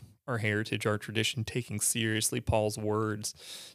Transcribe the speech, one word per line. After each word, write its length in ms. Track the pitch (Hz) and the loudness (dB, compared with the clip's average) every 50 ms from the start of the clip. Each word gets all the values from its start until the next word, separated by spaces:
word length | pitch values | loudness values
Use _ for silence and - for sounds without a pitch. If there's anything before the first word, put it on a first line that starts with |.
| - - - _ - - | -18 -20 -20 _ -6 -4
our 100 | 123 110 | -2 0
heritage, 480 | 110 107 104 107 110 - - 107 - | 2 2 2 2 0 0 -2 0 2
our 120 | 110 104 104 | 2 0 0
tradition, 440 | - - 104 110 110 - - 117 | -2 -2 0 2 2 2 2 -2
taking 380 | 110 - - 127 117 - 104 104 | -4 -2 -2 -4 -4 -2 -4 0
seriously 600 | - - - 117 113 110 110 107 - - 127 120 | 0 0 2 2 2 2 2 2 2 0 0 -2
Paul's 380 | 113 - 113 110 107 107 104 113 | 0 2 2 4 4 2 0 -2
words 560 | 107 104 104 107 110 107 104 104 107 - - - - - - - - - | -2 0 0 2 2 0 -2 -2 -6 -8 -8 -10 -16 -16 -14 -14 -16 -16